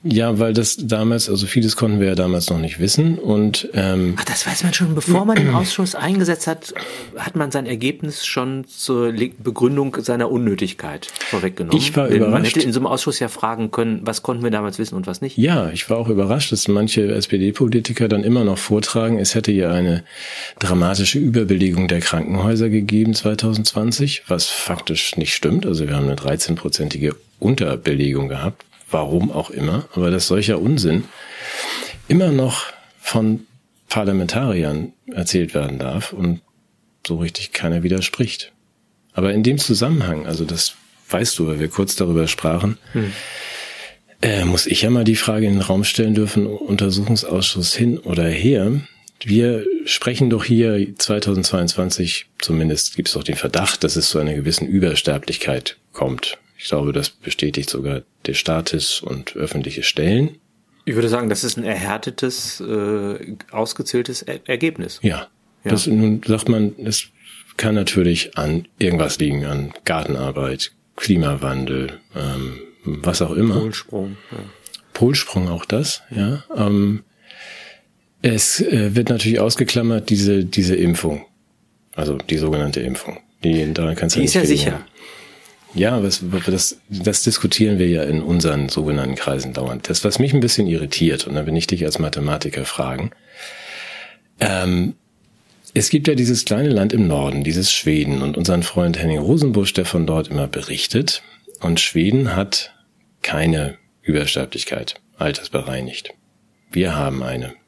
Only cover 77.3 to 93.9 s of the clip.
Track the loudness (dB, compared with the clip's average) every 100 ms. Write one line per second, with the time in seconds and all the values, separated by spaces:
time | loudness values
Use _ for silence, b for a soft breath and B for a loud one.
77.3 | B B B B B B _ _ _ 0
78.3 | 2 0 0 2 2 2 2 2 2 2
79.3 | 2 2 2 0 2 2 0 2 2 4
80.3 | 2 2 0 2 4 2 2 -2 -4 -10
81.3 | _ _ _ _ _ _ -6 -4 -4 -2
82.3 | -2 0 0 -2 -2 -4 -6 -8 -14 _
83.3 | _ 0 2 0 0 -2 0 0 2 2
84.3 | 4 4 4 2 -4 -10 B B B B
85.3 | B B B -10 0 2 2 0 -2 -2
86.3 | -2 0 0 0 -4 _ -4 0 0 0
87.3 | 0 0 2 4 4 4 4 2 0 2
88.3 | 2 2 0 0 -2 0 0 -2 -4 -2
89.3 | -2 -4 -6 -6 -6 -4 0 0 2 4
90.3 | 4 2 2 2 2 -2 2 2 2 -2
91.3 | -4 0 0 0 0 0 0 -2 -2 -2
92.3 | -2 -4 -6 -6 -4 -4 -4 -6 B B
93.3 | B B B B B B